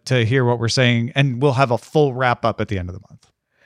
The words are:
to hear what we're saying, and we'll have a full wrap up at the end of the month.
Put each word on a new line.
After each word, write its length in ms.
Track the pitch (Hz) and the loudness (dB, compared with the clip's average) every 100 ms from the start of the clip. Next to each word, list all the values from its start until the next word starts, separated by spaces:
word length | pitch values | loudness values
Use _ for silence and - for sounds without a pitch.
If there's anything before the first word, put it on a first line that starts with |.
| - | -2
to 200 | 127 110 | 0 2
hear 200 | 135 120 | 2 0
what 120 | 120 | 0
we're 80 | 113 | -2
saying, 440 | - 123 117 117 | 2 2 2 0
and 280 | 139 139 120 | 0 0 2
we'll 100 | 147 | 0
have 160 | 127 135 | 2 0
a 60 | 117 | 0
full 360 | - 156 147 123 | -2 0 0 0
wrap 280 | 127 120 | -2 0
up 160 | 113 104 | -2 -4
at 100 | 107 | -6
the 100 | 98 | -6
end 100 | 87 | -8
of 60 | 87 | -12
the 60 | - | -20
month. 200 | - _ _ _ _ | -20 _ _ _ _